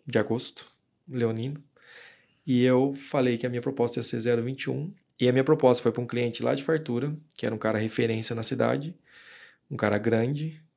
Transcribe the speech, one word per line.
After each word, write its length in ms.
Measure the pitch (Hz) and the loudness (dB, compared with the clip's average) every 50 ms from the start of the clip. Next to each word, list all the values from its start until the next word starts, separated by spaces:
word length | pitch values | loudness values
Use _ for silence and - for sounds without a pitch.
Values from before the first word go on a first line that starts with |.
| - | -8
de 120 | 139 120 110 | -2 0 0
agosto, 480 | 104 - 113 127 - - - - - - _ _ _ _ _ _ _ - | 0 0 -2 -4 -6 -8 -14 -16 -20 -20 _ _ _ _ _ _ _ -10
leonino, 540 | 131 123 117 113 113 113 117 135 147 147 - _ _ _ _ - - - - - - _ _ _ _ _ - | -4 -2 -2 0 0 -2 -6 -6 -8 -10 -14 _ _ _ _ -20 -20 -20 -20 -20 -20 _ _ _ _ _ -2
e 180 | - 127 120 123 | 0 2 4 6
eu 300 | 127 127 127 135 139 139 | 6 6 4 4 2 0
falei 420 | 139 - - - 143 127 123 120 | -4 -8 -4 0 2 2 2 0
que 100 | 117 127 | 0 -2
a 40 | 127 | -4
minha 100 | 120 123 120 | -4 -4 -4
proposta 360 | 139 135 - 120 117 - 123 | -4 0 0 0 0 0 -4
ia 40 | 117 | -6
ser 180 | - - 117 | -4 -4 -4
zero 220 | 110 120 120 117 117 | 0 0 0 0 0
vinte 220 | 123 131 135 - | -2 -6 -6 -6
e 60 | 135 | -6
um, 220 | 127 135 147 190 - - _ _ _ - | -4 -4 -6 -8 -12 -16 _ _ _ 0
e 80 | 123 123 | 2 4
a 40 | 123 | 4
minha 120 | 131 135 | 4 4
proposta 380 | 143 156 151 - 127 123 120 - | 4 4 6 6 6 6 6 2
foi 100 | 120 113 | 0 0
pra 80 | - 123 | 0 -4
um 40 | |
cliente 360 | 117 - 120 120 120 113 - 117 | -4 -2 -2 -2 -2 -4 -2 -2
lá 120 | 120 135 | 0 0
de 100 | 135 139 | 0 0
Fartura, 500 | - 165 156 156 - 120 120 131 147 156 151 - - - | 0 -2 -2 -2 -2 -4 -2 -2 -4 -6 -8 -12 -18 -12
que 80 | - - | -6 -4
era 100 | 113 113 | -4 -4
um 40 | 107 | -2
cara 200 | - 110 110 107 | -2 0 0 0
referência 560 | 107 110 - - 120 113 113 110 110 - 120 | -2 -2 0 0 0 0 0 -2 -2 -4 -4
na 80 | 113 113 | -4 -4
cidade, 540 | - 131 123 120 117 123 139 143 165 180 _ _ _ - - - - - - - - _ _ _ - | -4 0 0 2 2 0 0 -4 -6 -10 _ _ _ -20 -20 -20 -20 -20 -20 -20 -20 _ _ _ -12
um 60 | 139 | -6
cara 220 | - 110 104 104 104 | -2 0 2 2 2
grande, 640 | 107 117 113 113 113 127 147 143 156 160 156 - - _ _ | 2 2 2 2 2 0 -2 -4 -4 -6 -8 -12 -18 _ _